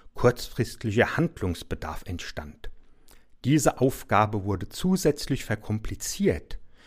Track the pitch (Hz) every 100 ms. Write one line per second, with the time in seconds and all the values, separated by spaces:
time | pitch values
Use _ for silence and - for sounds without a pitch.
0 | - - 120 120 - - 123 - 113 107
1 | - - 165 - 92 85 - - - -
2 | - 85 - - 73 - - - - -
3 | - - - - 120 151 135 - 131 -
4 | - 104 107 110 95 95 - - 185 185
5 | 160 143 - 131 - 107 - 107 107 104
6 | - - 196 87 - - - -